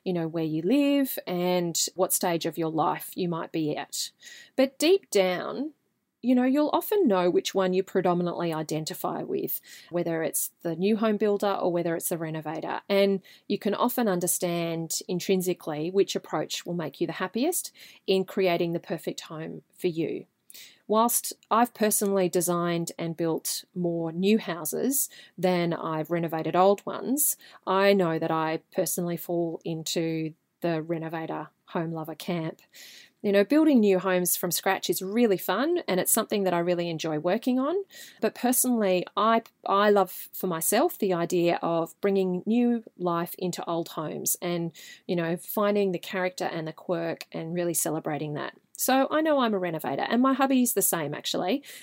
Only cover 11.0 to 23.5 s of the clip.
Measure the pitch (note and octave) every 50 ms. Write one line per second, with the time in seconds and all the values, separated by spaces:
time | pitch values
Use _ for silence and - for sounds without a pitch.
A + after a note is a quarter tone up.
11 | A3+ A3 G#3+ G3+ A3 G#3 G3+ G3+ G#3+ G3+ G3 - - F3+ E3+ F3 E3+ E3+ E3 E3+
12 | - - F#3 D#3+ E3 D#3 D#3 D#3+ D#3 D#3 D#3+ D#3 D#3 - C#3 - - - G3+ G3
13 | G3 G3 G3 F#3 - - - - _ - G#3 G3 - G3+ G3 - - B3 - -
14 | A#3+ G#3 F#3 F3 F3+ F3 - - - F3 E3+ E3+ E3+ E3 E3 E3 E3 D#3+ - -
15 | - - F3+ F3 - - F#3+ F#3 F3 F#3 F3 - - E3+ D3+ D3+ D#3 F3 F#3 G3+
16 | F#3+ - - F#3+ - - - F3+ - - - - - - F3 F3 D#3 C#3+ - -
17 | F3+ D#3+ E3 - F#3+ F3+ - A3+ C4 E4+ F4+ - - - - - - - - -
18 | _ - F#3+ F#3+ F#3+ - - G#3 F#3 F3+ E3+ E3+ F3 E3+ E3+ E3 - - F3 D#3
19 | - F#3 - - - - E3+ D#3 D#3+ E3 E3+ D#3+ - _ _ - - F3+ D#3 D#3+
20 | D#3 - - - - - _ _ _ _ - - - - - _ _ - G#3 A3
21 | A3+ A#3+ - - - - - - _ _ G#3 A3 B3 A#3+ - - G#3+ G#3+ G#3 -
22 | G#3+ G3 G3 G3 F#3 F3 - F#3 E3+ F3 F3 F3 E3+ F3 E3+ E3+ E3+ - - -
23 | E3 E3 E3 - E3+ E3 D#3+ - - -